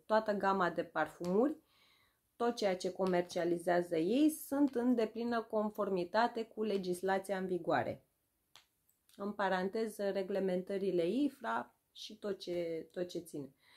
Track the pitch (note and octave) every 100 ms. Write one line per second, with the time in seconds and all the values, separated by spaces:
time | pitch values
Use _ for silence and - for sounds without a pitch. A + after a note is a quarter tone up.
0 | - A3 A3 G3+ G3 G3 F3 E3+ D#3+ D#3+
1 | D#3 - F3 G3 C#4+ D#4 _ _ _ _
2 | _ _ _ - A#3+ A#3+ G3+ F#3 F3+ F3+
3 | F#3+ F3+ F3 F3+ F3 F3 F3+ F3 F3 D#3+
4 | F3 B3+ D4+ D4+ - C#4 C#4+ A#3+ B3 A3+
5 | A3 A3+ A#3+ A#3 A3 A3 G#3+ G#3+ G3+ F#3
6 | F3 A3 A#3+ A#3 A3+ - A3 G3 F#3 F3+
7 | F#3+ F#3+ F#3+ F#3+ F#3 F3+ E3 C#3 A2+ -
8 | _ _ _ _ _ - _ _ _ _
9 | _ - G3+ G3+ G3 F#3 F#3+ A3 A3 G#3+
10 | G3+ G3 F#3+ G3 F#3+ F3+ F3+ G3 F#3+ F3
11 | E3+ A#3+ C#4+ - A3+ A#3 A#3+ _ _ -
12 | - G#3+ G#3 F#3+ - F3 E3+ D#3+ D#3 F#3
13 | F3+ E3+ - D3+ - _ _